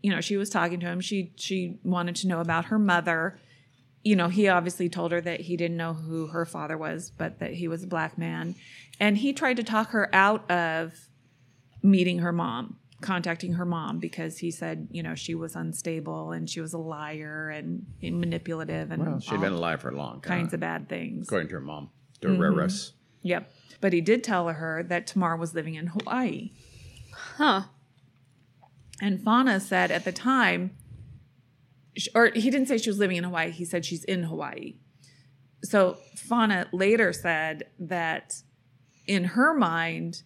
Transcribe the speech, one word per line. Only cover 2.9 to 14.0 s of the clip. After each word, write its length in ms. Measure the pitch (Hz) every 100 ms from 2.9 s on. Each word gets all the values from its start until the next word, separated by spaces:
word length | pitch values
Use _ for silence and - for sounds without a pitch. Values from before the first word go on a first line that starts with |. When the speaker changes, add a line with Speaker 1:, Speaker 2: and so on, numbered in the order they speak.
| 175 165 165 170 - _ - _ _ _ _
Speaker 1:
You 120 | 208 202
know, 120 | 175
he 200 | 180 202
obviously 420 | 180 175 170 180
told 220 | 175 170
her 100 | 175
that 200 | 170 165
he 140 | 165 175
didn't 220 | 170 170
know 160 | 165
who 340 | 160 160 165 156
her 200 | 165 165
father 320 | 165 151 156
was, 320 | 156 160 175 -
but 220 | 165 -
that 160 | 170
he 140 | 175 170
was 160 | 165
a 40 | 185
black 300 | 170 160 -
man. 380 | 165 165 165 185 - - - -
And 200 | 208 202
he 140 | 269
tried 240 | 277 302 247
to 60 |
talk 260 | 220 214 220
her 180 | 220 202 190
out 340 | 196 214 -
of 440 | 175 170 160 165 - - _ _ _ _ _ _ -
meeting 340 | 196 196 180 175
her 120 | 175
mom, 440 | 170 - 117 123 - _ _
contacting 520 | - 185 175 170 180
her 120 | 175 175
mom, 340 | 170 156
because 400 | 165